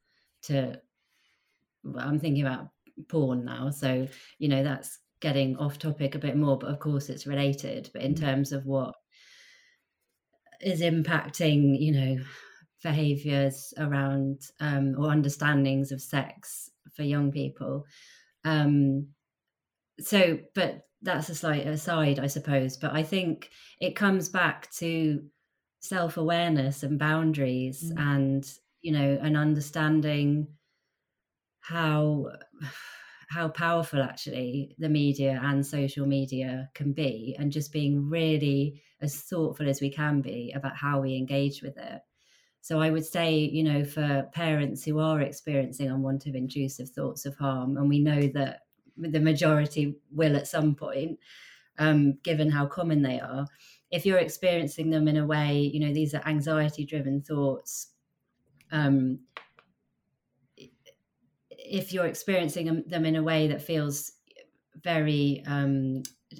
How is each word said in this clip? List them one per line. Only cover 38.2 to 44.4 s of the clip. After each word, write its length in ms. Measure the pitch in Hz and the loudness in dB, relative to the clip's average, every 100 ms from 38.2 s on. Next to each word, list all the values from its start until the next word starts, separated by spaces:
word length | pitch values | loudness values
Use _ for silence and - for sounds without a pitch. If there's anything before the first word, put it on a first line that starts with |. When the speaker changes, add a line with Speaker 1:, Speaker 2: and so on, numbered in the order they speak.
| 160 156 143 139 143 - _ - | 2 2 2 2 0 -4 _ -8
Speaker 1:
as 220 | 147 - | -6 -6
thoughtful 480 | - 170 156 - 143 | -6 -2 -2 -2 -2
as 120 | 139 | 0
we 100 | 139 | -2
can 300 | 151 151 143 | -2 0 0
be 300 | 131 120 120 139 | -2 -6 -8 -8
about 200 | 139 139 | -8 -4
how 260 | 143 139 | -2 0
we 140 | 135 131 | 0 -2
engage 460 | 131 139 139 - | -2 0 0 -4
with 160 | 135 - | -12 -12
it. 240 | - - - _ _ _ _ _ | -14 -16 -20 _ _ _ _ _
So 180 | - 156 | -4 0
I 100 | 160 | 2
would 160 | 160 156 | 0 -2
say, 300 | 175 165 156 | 0 2 2
you 280 | 151 156 | 2 2
know, 220 | 156 143 143 | 2 2 0
for 420 | 156 147 139 139 | -2 0 0 -2
parents 500 | 165 | -2